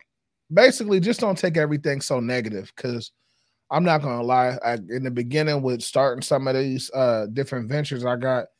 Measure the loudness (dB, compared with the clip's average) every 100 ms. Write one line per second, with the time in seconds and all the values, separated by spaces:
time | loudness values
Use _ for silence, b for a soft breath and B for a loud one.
0 | _ _ _ _ 0 6 6 6 2 2
1 | 2 0 0 0 0 2 0 0 -2 -2
2 | -2 -2 0 -2 -4 -6 -10 -10 -8 -6
3 | -10 _ _ _ _ _ -4 0 2 2
4 | 0 -2 2 2 2 0 -2 -4 -4 -6
5 | -4 -4 -2 0 0 0 0 -2 -2 2
6 | 2 0 -2 0 0 0 0 -4 -4 0
7 | 2 2 -2 -4 -4 -6 -4 -4 -4 -4
8 | -2 -2 0 -2 -4